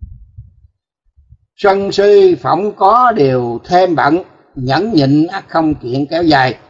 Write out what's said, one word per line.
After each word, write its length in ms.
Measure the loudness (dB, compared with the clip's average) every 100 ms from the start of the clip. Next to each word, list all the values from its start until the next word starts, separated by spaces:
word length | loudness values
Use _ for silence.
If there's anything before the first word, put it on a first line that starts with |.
| -20 -20 -20 -20 -20 _ _ _ _ _ _ _ _ _ _ -4
Sân 360 | 0 0 -2
si 420 | 0 4 6 4
phỏng 380 | 2 -2 -2 -4
có 400 | 0 2 4 2
điều 480 | 2 0 0 -4 -8 -2
thêm 260 | 0 2
bận, 280 | 0 0 -2 -4 _ _
nhẫn 380 | -8 -4 -2 -2
nhịn 340 | 0 2 2 0
ắt 180 | -6 -6
không 260 | -2 -2
kiện 320 | -4 -6 -6 -4
kéo 160 | -2
dài. 320 | 0 0 0 -4